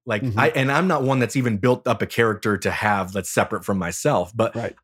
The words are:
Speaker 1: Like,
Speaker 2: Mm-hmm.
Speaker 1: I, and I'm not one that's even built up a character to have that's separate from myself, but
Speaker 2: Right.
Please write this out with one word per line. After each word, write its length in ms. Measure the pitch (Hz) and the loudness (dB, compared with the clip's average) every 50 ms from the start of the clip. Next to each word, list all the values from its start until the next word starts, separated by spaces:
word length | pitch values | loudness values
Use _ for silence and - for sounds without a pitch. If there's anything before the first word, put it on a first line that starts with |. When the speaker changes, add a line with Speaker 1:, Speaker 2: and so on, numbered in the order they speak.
| _ | _
Speaker 1:
Like, 160 | 120 110 104 135 | -4 -4 -2 -2
Speaker 2:
Mm-hmm. 160 | 127 98 110 | -2 0 2
Speaker 1:
I, 100 | 135 156 | 2 2
and 220 | 156 143 131 135 | 2 2 0 2
I'm 160 | 139 151 185 | 2 2 2
not 160 | 185 165 143 127 | 2 2 2 2
one 160 | 131 135 131 | 2 2 2
that's 160 | 120 110 - | 2 0 0
even 220 | 139 120 120 110 | 0 0 0 0
built 300 | 98 110 123 127 - - | 2 2 2 2 2 0
up 140 | 123 113 - | -2 -2 -2
a 60 | 104 | -2
character 500 | 95 - 120 117 113 104 101 - 110 104 | -4 0 2 2 2 2 0 0 -2 -2
to 140 | 92 - 98 | 0 0 -2
have 420 | - - - 107 101 98 95 92 98 | -2 0 0 0 0 0 -2 -2 -4
that's 160 | 98 92 - | -6 -6 -2
separate 340 | - 117 98 - 110 92 - | 0 0 0 0 -2 -6 -4
from 120 | - 104 | -4 -2
myself, 540 | 95 87 85 82 - - 147 135 92 90 90 - | -2 -2 -4 -6 -2 0 0 2 2 0 -2 0
but 200 | 113 113 113 - | 0 0 0 0
Speaker 2:
Right. 200 | 117 117 - - - | -4 -6 -6 -8 -2